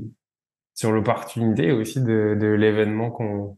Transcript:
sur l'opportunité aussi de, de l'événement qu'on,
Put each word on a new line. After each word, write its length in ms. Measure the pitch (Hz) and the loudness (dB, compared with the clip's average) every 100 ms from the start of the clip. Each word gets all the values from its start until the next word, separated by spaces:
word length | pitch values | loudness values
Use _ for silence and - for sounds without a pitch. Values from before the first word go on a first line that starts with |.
| 113 - _ _ _ _ _ - | -6 -14 _ _ _ _ _ -4
sur 160 | 113 | 0
l'opportunité 800 | 110 104 - - 113 113 107 165 | 2 2 -2 -4 -2 0 2 2
aussi 280 | 123 110 135 | 2 0 -2
de, 360 | 120 110 107 104 | 0 2 2 0
de 80 | 107 | 2
l'événement 600 | 107 107 107 107 107 117 | 4 4 2 0 0 -4
qu'on, 480 | - 110 101 101 | -4 -6 -4 -8